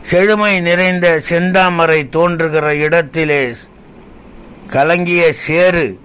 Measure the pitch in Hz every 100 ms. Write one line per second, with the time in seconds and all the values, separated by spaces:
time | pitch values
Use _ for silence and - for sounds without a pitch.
0 | - 175 202 214 208 190 170 175 185 180
1 | 175 160 147 170 180 190 185 170 165 160
2 | 131 156 175 170 165 156 151 147 151 170
3 | 151 160 151 143 127 117 - - - -
4 | - - - - - - - 135 151 175
5 | 175 175 165 143 - 160 180 175 131 92